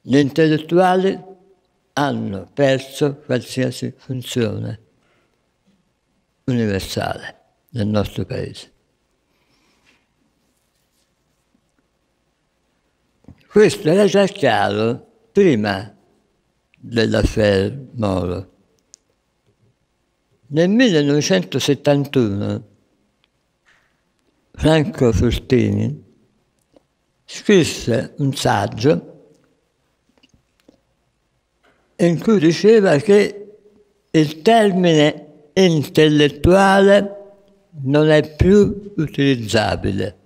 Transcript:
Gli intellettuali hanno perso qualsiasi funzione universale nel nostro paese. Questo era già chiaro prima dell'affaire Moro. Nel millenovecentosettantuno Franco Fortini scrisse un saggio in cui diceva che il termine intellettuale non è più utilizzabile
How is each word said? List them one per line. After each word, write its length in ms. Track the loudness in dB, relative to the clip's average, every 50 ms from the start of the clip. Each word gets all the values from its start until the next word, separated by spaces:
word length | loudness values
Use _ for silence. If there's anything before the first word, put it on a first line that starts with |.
Gli 160 | _ 0 0
intellettuali 1040 | 0 0 0 0 0 0 0 0 -2 -4 -2 0 2 2 2 0 0 0 -2 -4 -6 -12 -20 -20 _ _ _ _ _ _ _ _ _ _ _ _
hanno 540 | -4 -4 -4 -4 -6 -6 -8 -8 -10 -12 _
perso 640 | _ -2 0 0 0 -2 -4 -10 -6 -4 -4 -4 -4
qualsiasi 760 | -6 -8 -6 -6 -6 -6 -8 -6 -6 -6 -6 -6 -8 -12 -12 -12
funzione 840 | _ _ -12 -12 -12 -10 -8 -4 -4 -4 -4 -4 -8 -10 -10 -12 -14 _ _ _ _ _ _ _ _ _ _ _ _ _ _ _ _ _ _ _ _ _ _ _ _ _ _ _ _ _ _ _ _ _
universale 960 | -4 -4 -2 -2 -2 -4 -4 -6 -6 -8 -6 -6 -6 -8 -10 -12 -18 -20 _ _ _ _ _ _ _
nel 160 | -8 -6 -4
nostro 380 | -2 -2 -2 -4 -4 -6 -10 -10
paese. 480 | -8 -8 -10 -10 -10 -12 -18 -20 _ _ _ _ _ _ _ _ _ _ _ _ _ _ _ _ _ _ _ _ _ _ _ _ _ _ _ _ _ _ _ _ _ _ _ _ _ _ _ _ _ _ _ _ _ _ _ _ _ _ _ _ _ _ _ _ _ _ _ _ _ _ _ _ _ _ _ _ _ _ _ _ _ _ _ _ _ _ _ _ _ _ _ _ _ _ _ _ _ _ _ _ -20 -20 _ _ _
Questo 400 | 2 4 4 4 2 -2 -2 0
era 180 | 2 2 2
già 200 | 2 2 0 0
chiaro 800 | 0 -2 -2 -2 0 0 0 0 -2 -2 -2 -2 -2 -4 -6 -10 _ _ _ _ _
prima 600 | _ 2 2 2 2 0 -2 -4 -4 -6 -8 -14 -20 _ _ _ _ _ _ _ _ _ _ _ _ _ _ _ _
dell'affaire 1080 | _ -18 -6 -2 -2 0 0 0 0 -2 -2 -2 0 0 2 2 0 0 -2 -6 -10 -16 -16
Moro. 600 | -10 -8 -6 -4 -4 -4 -6 -6 -8 -10 -12 _ _ _ _ _ _ _ _ _ -20 _ _ _ _ _ _ _ _ _ _ _ _ _ _ _ _ _ _ _ _ _ _ _ _ _ _ _ _ _ _ _
Nel 200 | -2 0 0 2
millenovecentosettantuno 1900 | 2 2 2 2 2 2 2 2 0 0 0 0 -2 -2 -2 -4 -6 -6 -2 -2 -4 -2 0 0 0 0 -2 -2 -2 -2 -2 0 -2 -4 -6 -6 -6 -8 -10 _ _ _ _ _ _ _ _ _ _ _ _ _ _ _ _ _ _ _ _ _ _ _ _ _ _ _ _ _ _ _ _ _ _ _ _ _
Franco 600 | _ -4 0 2 2 2 0 -2 -2 0 0 0
Fortini 920 | 2 2 0 0 -2 -4 -2 0 0 0 2 0 0 -2 -2 -4 -6 -10 -16 _ _ _ _ _ _ _ _ _ _ _ _ _ _ _ _ _ _ _ _ _ _ _ _
scrisse 880 | _ -20 -8 0 4 4 4 4 2 -4 -8 -4 -4 -2 -2 -4 -8 -8 -4
un 160 | -4 -4 -4
saggio 960 | -2 -2 -2 0 0 -2 -4 -6 -2 0 0 0 0 -4 -12 -20 -20 _ _ _ _ _ _ _ _ _ _ _ _ _ _ _ _ _ _ _ _ _ _ _ _ _ _ _ _ _ _ _ _ _ _ _ _ _ _ _ _ _ _ _ _ _ _ _ _ _ _ _ _ _ _ _
in 240 | -2 0 0 0 0
cui 180 | 0 0 2 4
diceva 600 | 4 2 2 4 4 4 4 6 4 4 2 0
che 580 | 2 4 4 4 4 0 -4 -12 -20 -20 -20 _ _ _ _ _ _ _ _ _ _ _
il 320 | 0 0 0 0 -4 -2
termine 1080 | 2 4 4 4 4 2 2 2 2 2 4 4 4 2 0 -4 -18 -20 -20 _ _ _ _
intellettuale 1800 | 2 2 4 2 0 -2 -2 2 2 4 4 4 4 2 2 0 0 0 2 4 4 4 4 4 4 4 6 4 4 2 -2 -10 -16 -20 -20 -20 _ _ _ _ _ _ _ _ -8
non 280 | -4 0 2 2 4 4
è 260 | 4 2 2 -2 -4
più 560 | 0 2 4 4 4 4 2 0 -8 -12 -12 -6
utilizzabile 1200 | -6 -6 -6 -4 -2 0 0 0 -2 -4 -2 -2 -2 0 0 -4 -4 -4 -6 -4 -4 -6 -8 -10 _ _